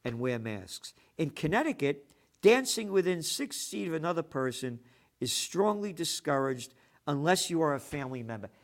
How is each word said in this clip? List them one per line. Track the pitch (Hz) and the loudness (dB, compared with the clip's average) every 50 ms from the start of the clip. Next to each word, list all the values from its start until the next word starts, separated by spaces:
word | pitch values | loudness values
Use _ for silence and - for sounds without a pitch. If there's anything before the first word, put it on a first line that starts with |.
| - | -6
and | 123 117 117 | -6 -4 -2
wear | 123 127 123 117 | -2 -2 -2 -2
masks. | 113 113 107 98 92 92 - - - - - _ _ _ _ | -4 -6 -6 -8 -8 -10 -14 -14 -14 -16 -20 _ _ _ _
In | - 160 147 | -4 -4 -4
Connecticut, | - - - 151 185 233 311 320 - - 139 139 147 143 - - - _ _ _ _ _ | -4 -2 -2 2 2 2 2 0 0 0 0 0 0 -2 -6 -20 -20 _ _ _ _ _
dancing | - 202 233 262 254 262 - 233 220 202 | 8 8 8 8 6 0 -2 -4 -2 0
within | 196 190 175 180 180 170 | 2 2 4 4 2 0
six | 151 - - - 285 - - - - - | -2 -4 -4 -4 -4 -6 -6 -8 -8 -6
feet | - 208 196 | -4 -4 -2
of | 175 160 | -2 -2
another | 160 151 170 175 165 160 | -2 0 0 0 0 -2
person | - - 135 131 131 120 - 131 127 120 117 - - - _ _ _ _ - | -2 -2 -2 -2 -2 -2 -4 -6 -6 -6 -8 -12 -20 -20 _ _ _ _ -6
is | 131 120 | -4 -2
strongly | - - - - - 170 196 214 208 208 202 208 175 | -2 -2 -2 -2 0 2 2 2 2 0 -2 -6 -4
discouraged | 160 165 156 - - - 151 143 135 135 135 131 123 117 - - _ _ _ _ _ - | -4 -4 -4 -4 -4 0 0 2 2 2 0 -2 -4 -6 -14 -16 _ _ _ _ _ -4
unless | 147 147 139 147 170 190 185 - - | -2 -2 0 4 4 4 2 2 0
you | 170 165 | 2 2
are | 160 151 143 | 2 2 2
a | 131 | 0
family | - - - 147 135 127 131 127 117 | -4 -8 -8 -6 -6 -6 -8 -8 -8
member. | 113 113 107 101 101 - _ | -8 -8 -8 -10 -12 -16 _